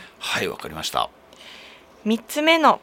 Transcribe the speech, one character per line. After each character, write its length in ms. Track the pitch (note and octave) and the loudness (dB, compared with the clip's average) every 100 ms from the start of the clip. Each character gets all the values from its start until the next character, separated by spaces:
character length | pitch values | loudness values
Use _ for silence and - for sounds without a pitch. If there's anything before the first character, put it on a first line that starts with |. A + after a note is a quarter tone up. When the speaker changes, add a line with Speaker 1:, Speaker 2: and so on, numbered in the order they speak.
| - - | -16 -14
Speaker 1:
は 240 | - - | -6 -4
い、 60 | F2+ | -4
わ 100 | - | -6
か 100 | - | -10
り 60 | |
ま 80 | D#2+ | -10
し 80 | - | -6
た。 180 | C2+ - - - - - - - - - - | -4 -4 -6 -20 -20 -20 -20 -20 -20 -20 -10
Speaker 2:
三 140 | G#3 A3+ | -2 -2
つ 240 | - D4 | -2 0
目 160 | D#4 E4 | 2 6
の 200 | C#4+ - | 6 4